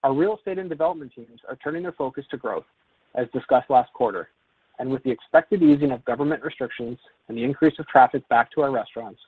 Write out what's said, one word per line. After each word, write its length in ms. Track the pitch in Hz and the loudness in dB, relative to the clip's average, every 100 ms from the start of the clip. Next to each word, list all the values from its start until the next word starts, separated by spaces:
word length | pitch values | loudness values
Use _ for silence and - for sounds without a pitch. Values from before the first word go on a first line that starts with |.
Our 100 | 135 | 0
real 240 | 135 185 214 | 0 0 -2
estate 200 | - 190 | -6 -8
and 120 | 185 | -8
development 420 | 151 160 170 135 | -2 -2 -4 -12
teams 280 | - 117 117 - | -18 -20 -20 -18
are 100 | 127 | -12
turning 260 | - 165 | -8 -8
their 80 | 180 | -8
focus 340 | 165 135 135 139 | -6 -8 -8 -12
to 60 | 127 | -10
growth, 260 | 117 90 - _ _ _ _ - | -6 -8 -10 _ _ _ _ -8
as 120 | 123 | -6
discussed 360 | 131 - 127 - | -6 0 0 4
last 220 | 131 120 | 2 2
quarter, 380 | - 120 95 82 _ _ _ _ - | -2 -2 -2 -12 _ _ _ _ -10
and 100 | 127 | -6
with 140 | 131 | -4
the 80 | 131 | -4
expected 500 | 117 _ 120 - 208 | -6 _ 2 2 2
easing 300 | 160 143 147 | 6 6 2
of 120 | 131 127 | -2 -4
government 360 | 120 143 156 | -2 -2 -4
restrictions 560 | 139 - 120 - 120 123 _ _ _ | -6 -8 -10 -8 -10 -12 _ _ _
and 100 | 113 | -6
the 60 | |
increase 340 | 120 139 156 151 | -4 2 2 2
of 80 | 156 | 2
traffic 400 | 139 127 139 - | 6 6 4 0
back 200 | 120 117 | 2 2
to 80 | - | 0
our 100 | 139 | -2
restaurants 480 | 127 104 - 113 87 | -2 -6 -12 -14 -18